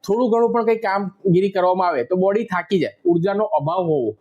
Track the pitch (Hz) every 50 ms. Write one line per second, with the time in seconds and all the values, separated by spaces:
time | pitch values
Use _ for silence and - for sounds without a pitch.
0 | - - 202 233 254 233 220 233 233 226 233 233 226 220 226 220 226 196 190 202
1 | 202 185 - _ - 196 170 180 196 202 196 190 180 180 185 185 185 180 160 131
2 | 117 - 185 185 185 196 202 220 233 - 185 175 170 - 208 185 143 107 - _
3 | _ - 170 170 165 202 196 202 214 202 - 151 143 151 170 190 180 165 156 143
4 | 123 107 104 _